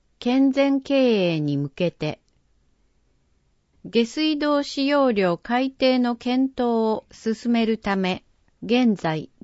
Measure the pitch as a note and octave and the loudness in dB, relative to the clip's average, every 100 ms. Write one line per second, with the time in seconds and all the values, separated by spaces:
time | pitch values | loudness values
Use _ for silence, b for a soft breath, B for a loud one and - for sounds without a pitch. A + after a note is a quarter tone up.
0 | _ _ A#3+ C4 C#4 C4+ C#4 C#4 C4+ C#4 | _ _ -2 2 2 2 2 0 0 2
1 | B3+ G#3+ F3 D#3+ D3 C#3+ C#3+ - F3 - | 2 2 2 0 -2 -2 -4 -4 -4 -4
2 | D3+ - _ _ _ _ _ _ _ _ | -8 -8 _ _ _ _ _ _ _ _
3 | _ _ _ _ _ _ _ _ F3 A3+ | _ _ _ _ _ _ _ _ -4 0
4 | A#3 D#4 D#4 D4 D4 C#4+ C#4+ - C#4 C#4+ | 0 0 -2 0 0 0 -2 -4 0 2
5 | C4+ G3+ F#3 E3+ - B3 C4+ C4 C4 B3+ | 2 2 0 -2 -2 -2 -2 0 2 2
6 | A#3+ A#3+ B3 B3+ C4+ C4 A#3+ A3+ A3 G#3+ | 0 -2 -2 -2 -2 -2 -2 0 0 -2
7 | - - A3+ A3 A#3 A#3 A3+ A3 G#3 G3 | -8 -10 -6 -4 -2 0 0 -2 -2 -2
8 | F#3 F#3 _ _ _ _ F#3+ A#3+ A#3+ F#3+ | -2 -4 _ _ _ _ -2 2 2 2
9 | E3 D#3 - _ | -2 -4 -8 _